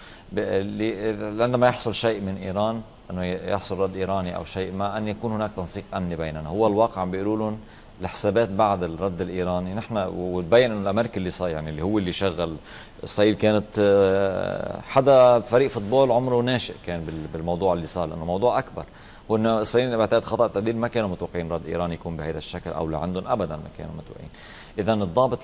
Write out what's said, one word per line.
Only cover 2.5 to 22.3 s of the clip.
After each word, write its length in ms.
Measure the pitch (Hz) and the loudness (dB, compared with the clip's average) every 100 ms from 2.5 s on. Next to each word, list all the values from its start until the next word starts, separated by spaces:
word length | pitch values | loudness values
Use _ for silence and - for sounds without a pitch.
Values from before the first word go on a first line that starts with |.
| 95 110 113 - - - | -2 -2 -4 -10 -18 -10
أنه 140 | 90 | -6
ي-، 260 | 90 92 90 | -4 -4 -4
يحصل 280 | 98 - 92 | -4 -2 -2
رد 180 | 95 92 | -2 -2
إيراني 400 | 92 98 90 87 | -2 -2 -2 -6
أو 80 | |
شيء 280 | 87 98 92 | -6 -6 -4
ما، 260 | 95 101 107 | -4 -4 -2
أن 100 | 107 | -4
يكون 240 | 104 117 | -4 -4
هناك 180 | 107 104 95 | -2 -4 -4
تنسيق 280 | 85 101 - | -8 -8 -8
أمني 220 | 98 87 80 | -6 -4 -4
بيننا." 320 | 80 78 78 | -4 -6 -4
هو 180 | 98 110 | 2 4
الواقع 340 | 101 113 95 | 4 2 0
عم 80 | 90 | -4
بيقولوا 260 | 95 104 107 | -2 -2 -2
لهم 220 | 107 107 - - - - | -2 -6 -12 -20 -20 -12
الحسابات 480 | 90 - 104 98 107 | -8 -2 2 2 2
بعد 340 | 98 107 95 | 4 2 2
الرد 380 | 87 80 95 85 | -2 -2 -4 -2
الإيراني 540 | 90 90 90 90 92 | -4 -2 0 -2 -2
نحن، 220 | 104 - 110 | -6 -4 -2
وتبين 720 | 92 90 90 90 85 117 123 | -2 -4 -4 -2 4 6 6
إنه 100 | 107 | 2
الأمريكي 360 | 98 104 117 98 | 0 0 0 -2
اللي 140 | 90 | -4
صار، 180 | - 90 | -2 -2
يعني 220 | 78 78 | -4 -6
اللي 120 | 76 | -4
هو 160 | 90 107 | 0 0
اللي 140 | 90 | 0
شغل 440 | - 95 82 82 78 - - - - | 0 0 0 -2 -4 -12 -18 -18 -12
إسرائيل 300 | - - 107 | -4 4 4
كانت، 320 | 104 107 107 104 107 | 4 4 2 0 2
آه، 1000 | 101 101 95 98 98 92 95 95 95 95 | 4 6 6 4 2 0 -2 -4 -6 -8
حدا 600 | - 135 131 131 123 120 | -2 4 8 10 10 8
فريق 280 | 98 123 135 | 4 4 4
فوتبول 420 | 117 101 131 135 | 0 2 4 6
عمره 320 | 120 127 123 | 4 2 2
ناشئ 320 | 120 123 - - - | 2 0 -2 -6 -6
كان 180 | 85 | -6
بال-، 220 | 80 80 78 | -6 -8 -8
بالموضوع 400 | 80 82 87 95 | -6 -4 2 2
اللي 140 | 87 80 | 2 0
صار، 220 | 90 80 | -4 -4
لأنه 160 | 82 | -4
موضوع 340 | 80 95 120 113 | -4 0 2 0
أكبر. 260 | - 82 76 - - - - | -2 -10 -14 -16 -20 -14 -2
وإنه 340 | 110 113 110 | 0 2 2
إسرائيل 340 | 107 120 127 113 | 2 2 2 2
بعتقد 280 | 104 113 | 2 2
خطأ 220 | - 113 110 | 0 2 2
تقدير، 300 | 101 110 113 | 2 -2 0
ما 120 | 117 | -2
كانوا 200 | 117 104 | 0 -2
متوقعين 440 | 87 87 87 82 | -2 -6 -6 -4
رد 140 | 82 78 | -4 -4
إيراني 280 | 85 87 | -4 -2
يكون 220 | 82 87 80 | -4 -6 -6
بهذا 220 | 78 | -6